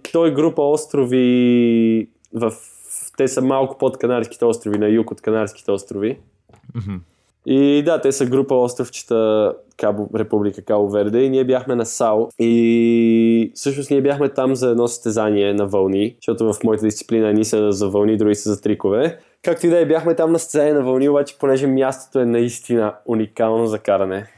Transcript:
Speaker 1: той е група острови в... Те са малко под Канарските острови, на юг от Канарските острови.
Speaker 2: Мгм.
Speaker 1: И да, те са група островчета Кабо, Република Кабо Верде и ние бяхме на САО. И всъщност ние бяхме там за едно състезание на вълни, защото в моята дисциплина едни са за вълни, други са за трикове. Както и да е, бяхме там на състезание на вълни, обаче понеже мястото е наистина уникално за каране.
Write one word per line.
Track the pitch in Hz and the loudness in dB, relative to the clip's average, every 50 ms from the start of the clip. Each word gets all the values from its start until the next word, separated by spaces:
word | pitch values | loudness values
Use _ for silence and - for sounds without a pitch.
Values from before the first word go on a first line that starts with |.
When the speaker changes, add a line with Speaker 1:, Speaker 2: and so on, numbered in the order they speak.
| - | -10
Speaker 1:
той | - - 170 170 165 | -6 -2 0 2 2
е | 143 | 2
група | 139 156 165 - - 147 | 2 0 0 0 0 0
острови | 143 151 151 151 - - 143 135 123 127 127 127 123 123 123 123 120 123 120 120 117 117 117 113 113 113 113 104 - _ _ _ _ - | 0 0 0 -2 -4 -2 -2 0 2 2 2 2 4 2 4 4 4 4 4 2 2 2 2 2 2 2 0 -2 -6 _ _ _ _ -8
в... | 113 117 110 - - - - - - - - - - - - - | -4 -4 -4 -4 -6 -16 -18 -18 -16 -14 -12 -12 -10 -12 -10 -4
Те | - 135 127 | -2 -2 0
са | 127 131 131 | 0 0 0
малко | 131 135 135 135 131 - - | 0 0 0 0 -2 -2 -2
под | 135 131 131 - | -2 -2 -2 -2
Канарските | - 120 123 120 113 - - - 123 | -2 -2 0 -2 -2 -6 -4 -2 0
острови, | 117 110 113 - 107 104 104 | 0 0 0 -4 -4 -2 0
на | 104 104 | 0 2
юг | 107 113 110 - | 2 2 0 -2
от | - - | -6 -8
Канарските | - 110 110 110 110 104 - - - - | -4 -2 -2 -2 -2 -4 -8 -12 -6 -4
острови. | 101 98 - - - 98 101 113 139 - - _ _ _ _ _ - - _ 120 127 | -4 -4 -4 -8 -8 -6 -4 -6 -6 -8 -12 _ _ _ _ _ -20 -20 _ -14 -12
Speaker 2:
Мгм. | 120 98 101 98 90 87 _ _ _ _ _ _ _ - | -10 -10 -8 -10 -10 -12 _ _ _ _ _ _ _ -4
Speaker 1:
И | - 135 135 139 143 143 147 147 | 0 2 2 4 4 4 2 2
да, | 165 165 151 | 2 0 0
те | - 139 135 | 0 0 0
са | - 135 | 0 -2
група | 123 127 135 135 135 139 | 0 0 0 0 2 2
островчета | 127 123 120 123 - 127 - - - - - 117 113 110 110 107 107 107 98 - - - _ _ | 0 0 0 -2 -6 -8 -8 -8 -14 -6 -2 0 0 2 2 2 2 0 0 -2 -4 -12 _ _
Кабо, | - - 107 104 101 104 101 107 | -4 -2 -2 -2 -2 -6 -6 -4
Република | 110 110 107 - 107 101 101 98 - 95 | -6 -4 -2 -2 -2 -2 -2 -4 -6 -6
Кабо | - 110 104 104 101 | -2 0 0 0 0
Верде | 101 104 101 104 107 120 | 0 0 -2 0 0 0
и | 135 135 | 0 2
ние | 131 131 131 | 2 0 0
бяхме | 123 127 123 123 135 127 | 2 0 -2 0 -2 -4
на | 120 113 | -4 -4
САО. | 113 - - 127 110 107 110 117 - - - | -4 -4 -2 0 0 2 0 0 -2 -2 -2
И | 117 117 117 117 117 117 117 117 117 117 117 117 117 117 113 113 113 113 113 113 113 - - | 0 2 4 4 4 4 4 4 4 4 4 4 4 4 4 4 4 4 4 2 0 -2 -6
всъщност | - - 143 135 143 139 - | -6 -4 -4 -4 -4 -4 0
ние | 143 139 131 | 0 2 2
бяхме | 139 143 139 147 131 | 0 0 0 -2 -2
там | - - 131 131 135 | 0 0 0 0 0
за | 123 127 123 | 0 0 0
едно | 117 120 120 120 | 2 2 0 -2
състезание | 120 - - 113 107 113 107 107 104 101 101 101 101 | -2 -4 -6 -4 -2 0 0 2 2 2 2 2 2
на | 104 104 | 0 -2
вълни, | 98 101 101 95 95 98 98 104 117 123 | 0 0 0 0 2 0 0 -2 -2 -4
защото | _ - - 117 117 117 110 101 | _ -6 -4 -2 -2 0 -2 -2
в | - - | 0 0
моята | 117 107 104 107 | 0 0 0 0
дисциплина | 107 104 - - - 117 113 110 107 | -2 -2 -4 -6 -2 0 0 2 2
едни | 104 107 110 | 2 2 0
са | 110 - 107 107 104 101 | 0 0 0 2 2 0
за | 95 104 98 | 0 -2 0
вълни, | 98 101 104 107 110 | 0 2 2 2 2
други | 104 110 104 104 | 2 2 2 0
са | 104 - 107 | 0 0 -4
за | 104 98 | -4 -2
трикове. | - 104 104 - - 98 98 113 143 165 170 - _ _ _ _ - | -2 -4 -4 -2 0 0 0 0 0 -2 -4 -8 _ _ _ _ -4
Както | 180 170 170 - | -4 -4 0 0
и | 170 | 2
да | 165 175 | 2 2
е, | 165 | 2
бяхме | 143 156 160 151 170 165 | 2 0 0 0 0 0
там | 165 160 160 165 | 0 2 0 0
на | 165 | 0
състезание | - - - 156 147 151 151 | -2 -2 -2 0 2 2 2
на | 147 131 | 2 0
вълни, | 127 127 131 135 143 | 0 0 2 2 2
обаче | 143 143 143 - - - | 2 2 0 -2 -6 -4
понеже | - 139 135 131 139 | 0 0 0 2 2
мястото | 139 131 131 135 131 135 131 - - - 135 | 0 0 2 0 0 -2 -6 -10 -4 -2 0
е | 127 | 0
наистина | 120 117 117 120 120 117 - - - 120 117 107 104 - - - | 2 2 0 0 0 -4 -8 -6 -2 -2 0 0 -2 -4 -6 -6
уникално | - 117 110 110 104 - - 117 110 110 113 117 | -4 -2 -2 -2 -4 -4 -2 -2 0 0 0 0
за | 113 107 104 | -2 -4 -4
каране. | - - 101 95 98 95 95 98 104 - _ | -2 0 0 0 0 -2 -4 -8 -8 -12 _